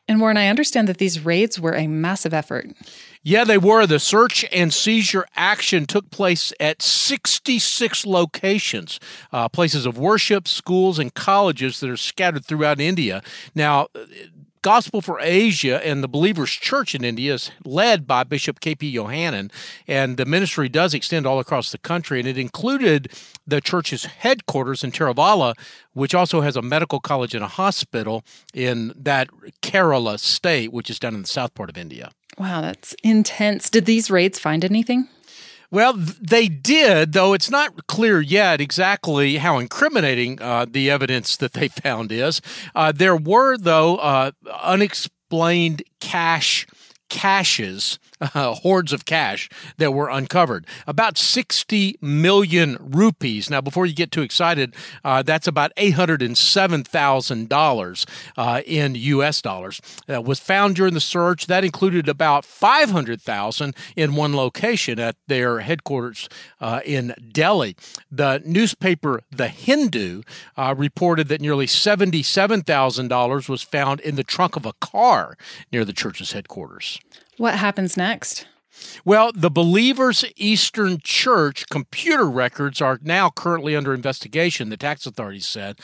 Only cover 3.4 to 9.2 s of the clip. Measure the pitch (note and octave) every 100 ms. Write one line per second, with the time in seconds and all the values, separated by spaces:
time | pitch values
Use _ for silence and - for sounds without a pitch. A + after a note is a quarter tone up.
3.4 | A3+ G3+ F#3+ A3+ G3 D3+ - G#3+ A#3+ -
4.4 | - F3+ E3 - G#3+ A3+ F#3+ F#3+ - -
5.4 | F#3 G#3 - F3 C#3+ G#3 - - F#3 E3
6.4 | - - D3+ D#3+ - - - C4+ - -
7.4 | - A#3+ - - A#3 - G3+ F#3 E3 -
8.4 | F#3+ G3+ - G#2+ D#3+ - - -